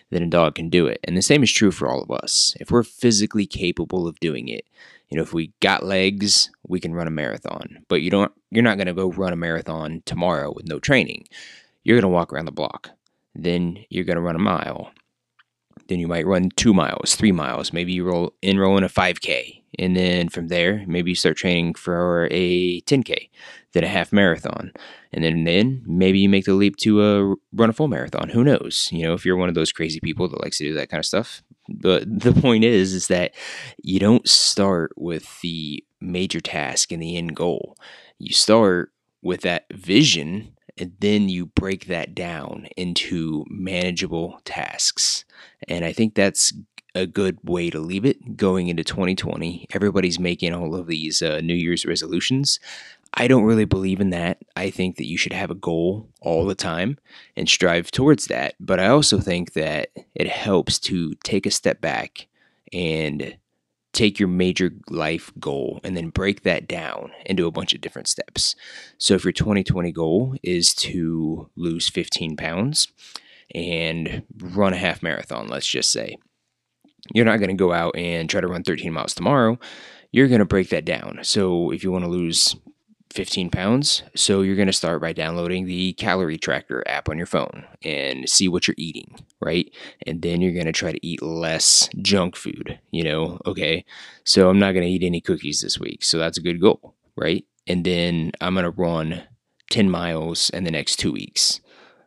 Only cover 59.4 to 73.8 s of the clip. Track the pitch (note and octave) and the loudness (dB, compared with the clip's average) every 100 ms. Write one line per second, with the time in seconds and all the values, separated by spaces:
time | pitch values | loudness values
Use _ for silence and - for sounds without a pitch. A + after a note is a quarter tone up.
59.4 | F2 - D#2 D2+ - - - - D#2+ - | -2 -4 -2 -2 -6 -12 -10 -6 -4 -4
60.4 | A2 F#2 - - - F#2 D#2+ - - G2+ | 2 2 2 -2 -2 -2 -4 -6 -4 -2
61.4 | G2+ - F2+ - D#2 C2 - - - _ | -2 -2 -2 -2 -2 -4 -6 -12 -20 _
62.4 | _ _ _ F2+ E2 D#2+ D#2 D2 C#2 - | _ _ _ -6 -4 -2 -4 -4 -8 -12
63.4 | _ _ _ _ _ - G#2+ G2 F#2+ F2+ | _ _ _ _ _ 2 2 2 0 2
64.4 | F#2 F2+ F2+ - - E2 D#2 E2 - - | 0 2 -2 -4 -10 -4 -2 -4 -8 -10
65.4 | D2 C#2 B1 - - F2+ E2 F#2+ G2 G2+ | -6 -4 -6 -8 -8 -6 -6 -2 -2 0
66.4 | F#2+ E2 - F2 D#2 - C2 - - F#2 | 0 -2 -4 -8 -8 -10 -12 -12 -4 0
67.4 | E2+ E2 - - - - - - - - | 0 -2 -4 -4 -8 -8 -6 -6 -6 -4
68.4 | - - - - - - - F#2+ F#2 - | -4 -4 -12 -20 -18 -4 2 2 2 -2
69.4 | G#2+ G2+ F#2 F#2 F2 D#2+ D#2+ F#2 C3 C3 | 0 0 0 -2 -2 -2 0 2 0 -4
70.4 | - F2+ E2+ - - F2+ E2 E2 D#2 D#2+ | -4 0 0 0 -4 -4 -2 -2 -4 -6
71.4 | D#2 - E2+ E2 - F#2 E2 - E2 D2+ | -10 -8 -6 -4 -4 -4 -4 -6 -6 -6
72.4 | E2 F2 B2+ D#3 - _ - - _ - | -6 -2 -2 0 -2 _ -20 -20 _ -20
73.4 | - - F2 E2 | -14 -10 -6 -4